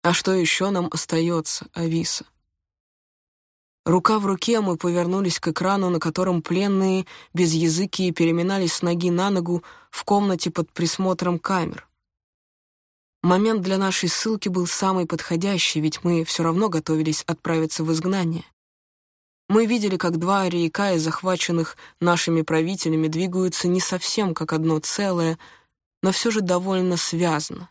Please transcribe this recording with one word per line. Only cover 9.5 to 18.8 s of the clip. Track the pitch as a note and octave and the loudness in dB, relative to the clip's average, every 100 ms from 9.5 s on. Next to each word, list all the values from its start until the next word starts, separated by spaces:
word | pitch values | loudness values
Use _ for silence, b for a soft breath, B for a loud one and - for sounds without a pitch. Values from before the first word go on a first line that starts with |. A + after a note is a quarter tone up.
| F3 B B B | -4 B B B
в | - | -12
комнате | - G3+ G3+ F3 F3 | 0 2 2 0 -2
под | E3 D#3+ | -4 -6
присмотром | - E3+ - F#3+ F3+ F3+ F3 | -2 -2 0 -2 0 -2 -2
камер. | - F#3+ D#3+ - _ _ _ _ _ _ _ _ _ _ _ _ _ _ | -2 -2 -2 -8 _ _ _ _ _ _ _ _ _ _ _ _ _ _
Момент | F3 F#3 G#3+ A3 | 4 4 4 2
для | F#3 F#3+ | 0 0
нашей | G3 F3+ F3 | 0 0 -2
ссылки | - A3 A3 G3+ | -2 -2 -2 -2
был | F3+ F3 | -2 -2
самый | - F#3+ F#3 E3+ | 0 0 0 0
подходящий, | E3 - E3+ G3 F#3 - D#3 | -4 -2 -2 0 0 0 0
ведь | D#3 - | -2 0
мы | F3 E3+ | 0 0
все | E3 - | 0 0
равно | E3 E3+ A3 | 0 2 0
готовились | E3 - D#3 D#3 D3+ | -2 0 0 0 -2
отправиться | - E3 - D#3+ D#3+ - | -4 -6 -2 -2 -2 -2
в | D#3+ | -2
изгнание. | D#3+ F3+ G3 E3+ E3 - _ _ _ | 0 0 0 0 -4 -10 _ _ _